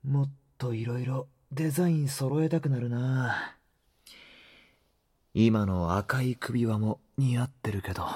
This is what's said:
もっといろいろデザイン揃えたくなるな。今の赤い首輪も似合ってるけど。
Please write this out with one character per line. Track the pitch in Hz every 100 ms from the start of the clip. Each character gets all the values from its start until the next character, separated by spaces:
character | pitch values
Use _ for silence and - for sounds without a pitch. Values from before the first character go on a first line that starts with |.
も | 135 139
っ | 139 - _ _
と | 127
い | 113
ろ | 113 123
い | 131
ろ | 131 127 _ _
デ | 139 160
ザ | 147 175
イ | 160
ン | 143
揃 | - 131 147
え | 160
た | 165
く | 151
な | 127
る | 120
な。 | 120 127 131 123 - - - _ _ _ _ - - - - - - _ _ _ _ _ _ _ -
今 | 113 110 101
の | 92 85 95
赤 | 101 131
い | 127 120
首 | - 120 117
輪 | 107
も | 107 107 _ -
似 | 135 120
合 |
っ | 127
て | - 113
る | 98
け | 98
ど。 | 92 -